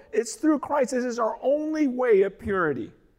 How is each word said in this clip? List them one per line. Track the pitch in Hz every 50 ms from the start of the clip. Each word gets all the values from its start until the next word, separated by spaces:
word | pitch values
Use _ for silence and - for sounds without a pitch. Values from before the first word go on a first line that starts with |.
| - _
it's | - 220 233 - -
through | - - 302 302
Christ. | - - - 285 294 254 -
This | 262 247 247
is | 247 226 240
our | 226 220 214 - -
only | 262 285 302 302 311 311 311 302
way | 262 247 247 254 240 214 190 185
of | 196 196 -
purity, | - 214 196 190 170 151 135 120 98 - - _ _ _ _